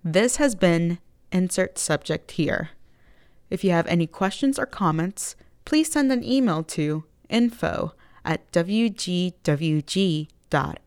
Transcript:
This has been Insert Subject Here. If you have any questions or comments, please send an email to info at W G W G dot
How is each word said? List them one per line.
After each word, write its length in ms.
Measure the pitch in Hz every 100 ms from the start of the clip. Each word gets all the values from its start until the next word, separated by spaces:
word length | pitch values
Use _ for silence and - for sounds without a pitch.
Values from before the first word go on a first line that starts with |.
This 320 | 170 170 240 -
has 180 | 294
been 460 | 214 180 170 170 170 - _ -
Insert 480 | 185 185 - 185 -
Subject 500 | - 151 - 156 -
Here. 400 | - 151 - 160 - - _ - - - - -
If 140 | 185
you 80 | 190
have 160 | 170 170
any 180 | 170 160
questions 540 | - 190 - 277 269
or 60 | -
comments, 720 | - 180 160 175 - - - - _
please 260 | - 302 311
send 200 | 302 269
an 120 | 254
email 400 | - 262 247 160
to 420 | 160 - 151 151 - _ _
info 640 | 226 240 233 - - 160 - - - -
at 260 | 156 _
W 380 | 175 170 214 233
G 460 | 196 - 180 180 -
W 380 | - 147 160 151
G 460 | - 185 190 156 151 _ _
dot 300 | 147 143 -